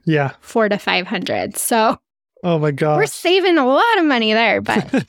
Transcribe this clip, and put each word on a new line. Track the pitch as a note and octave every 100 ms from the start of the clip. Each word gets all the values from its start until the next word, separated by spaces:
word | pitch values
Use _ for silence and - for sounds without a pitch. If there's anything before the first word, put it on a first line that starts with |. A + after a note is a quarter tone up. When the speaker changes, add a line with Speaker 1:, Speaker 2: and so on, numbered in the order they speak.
| -
Speaker 1:
Yeah. | D3+ C3+ -
Speaker 2:
Four | - A#3 G#3
to | G3
five | - F#3 F3+
hundred. | G3 - G#2 F#2+ -
So | - A#3 A3 A#3 _ _ _ _
Speaker 1:
Oh | F3 D#3+
my | D3+
gosh. | C#3 D3+ D3+
Speaker 2:
we're | A4
saving | - E4+ F#4 F4+ E4
a | B3+
lot | C#4+ A4+ G#4+
of | D#4
money | B3 A3
there. | G#3+ A3+ G3+
But | G#3+ G#3+ A3 C4+